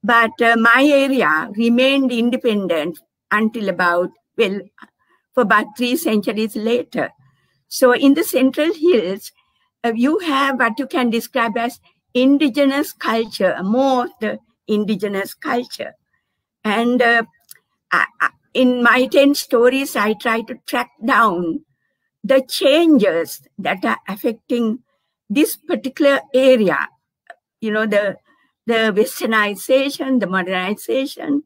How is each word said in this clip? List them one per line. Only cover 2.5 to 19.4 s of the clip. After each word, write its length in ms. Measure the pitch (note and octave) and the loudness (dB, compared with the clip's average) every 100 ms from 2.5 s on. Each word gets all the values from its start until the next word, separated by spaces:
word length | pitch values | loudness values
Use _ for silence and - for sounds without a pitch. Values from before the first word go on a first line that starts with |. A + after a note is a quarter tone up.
| G#3 F#3 E3 D#3 E3 _ _ _ | -2 -2 -2 -4 -10 _ _ _
until 380 | G#3 A3 A#3 G3 | -2 -2 -2 -6
about, 420 | F3+ F3 F3 F#3 _ _ - | -2 0 0 -2 _ _ -2
well, 240 | G#3 G3+ F#3 _ - _ _ _ _ | -2 -2 -10 _ -20 _ _ _ _
for 80 | - | -2
about 240 | G#3+ G#3+ G#3 - | 2 2 0 -4
three 200 | B3 C4 | -4 -2
centuries 600 | - G#3+ G3+ G#3 A3 A3 | 0 -2 -2 -4 -4 -4
later. 540 | G#3+ A#3+ - - B2+ _ _ _ _ _ _ | -2 -2 -4 -6 -8 _ _ _ _ _ _
So 240 | - B3+ | 0 2
in 220 | A#3+ C#4 | 4 4
the 100 | C#4+ | 2
Central 480 | - D4+ C4 C4 D#4 | 0 0 0 0 -2
Hills, 600 | D#4+ E4 B3 F3 G3+ - _ _ _ _ _ | 0 2 2 0 -8 -12 _ _ _ _ _
uh, 80 | A#3+ | -4
you 240 | A3+ B3+ E4+ | 0 0 0
have 380 | F4 C4+ C#4 B3+ | -2 0 0 0
what 200 | A#3 A3 | -2 -2
you 80 | C4+ | -6
can 240 | D4 A#3+ | -2 0
describe 460 | A3+ - C4 A#3 A#3 | -2 -4 -4 -2 -4
as 240 | A#3 - _ _ _ | -6 -8 _ _ _
indigenous 760 | B3 C4 C#4+ D4 A3+ C#4 C#4 D4+ | 0 4 4 2 2 0 0 -4
culture, 640 | - A#3 A3+ A3 - F#3+ D3 | -6 -4 -4 -4 -2 -2 -2
more 420 | F#3+ A#3 C4+ B3+ | -2 0 2 0
of 60 | D4 _ | -4 _
the 180 | G#3+ G#3+ _ _ - | -8 -8 _ _ -4
indigenous 680 | G#3 G#3 G3 G3+ G3 G3 | -2 -2 -4 -4 -6 -8
culture. 600 | - - A#3+ B3 - - _ _ _ _ _ _ _ | -10 -6 -6 -6 -12 -14 _ _ _ _ _ _ _
And, 380 | G#3+ G#3 A#3 B3 | -4 0 0 2
uh, 220 | A#3+ A#3 A#3 _ _ - _ _ _ | 2 2 -2 _ _ -20 _ _ _
I, 140 | F3 - _ | -2 -2 _
I, 100 | D3+ _ _ | -4 _ _
in 300 | - B3+ B3 | 0 2 4
my 220 | A#3+ B3 B3+ | 2 2 2
ten 280 | D4 C#4+ | 4 4
stories, 600 | C#4+ | 2